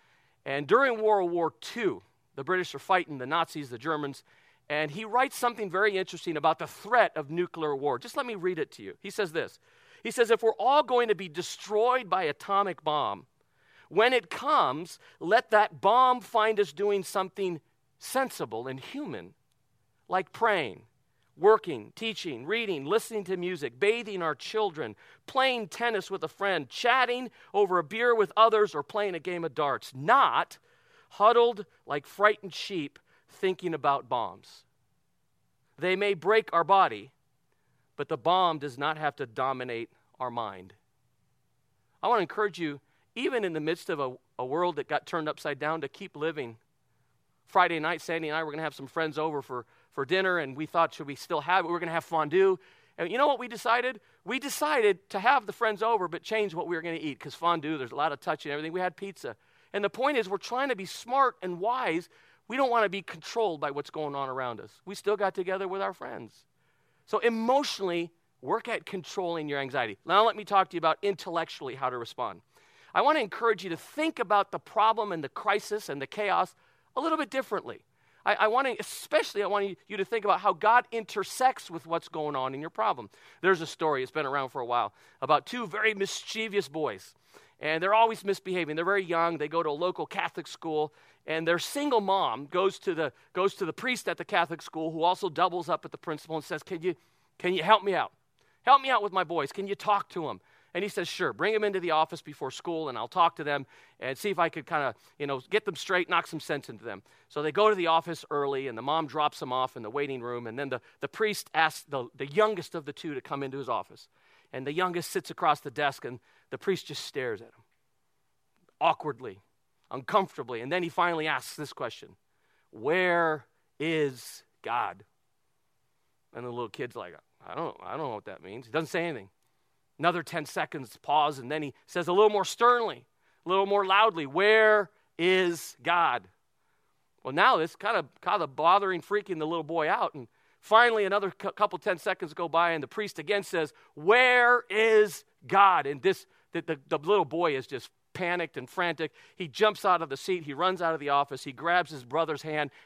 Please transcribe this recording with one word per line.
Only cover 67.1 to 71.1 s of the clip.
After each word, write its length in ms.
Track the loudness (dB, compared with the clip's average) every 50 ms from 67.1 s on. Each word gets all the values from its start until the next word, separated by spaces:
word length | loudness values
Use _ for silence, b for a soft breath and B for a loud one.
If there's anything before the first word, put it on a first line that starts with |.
| -2 0
emotionally, 920 | 2 0 0 0 0 2 2 2 2 -2 -6 -4 -4 -2 -2 -2 -4 -6 _ _ _ _ _ _
work 260 | -4 -4 -4 -4 -2 -4
at 180 | -8 -8 -8
controlling 640 | -8 -10 -10 -10 -8 -8 -6 -4 -4 -4 -4 -4 -4
your 100 | -4 -4
anxiety. 380 | -4 -4 -2 -2 -2 -2 -4 _ _
Now 180 | 2 4 6 6
let 100 | 6 2
me 100 | 0 -6
talk 240 | 2 2 2 2 2
to 60 | -2
you 40 | 0
about 200 | 2 2 2 2
intellectually 720 | 0 -2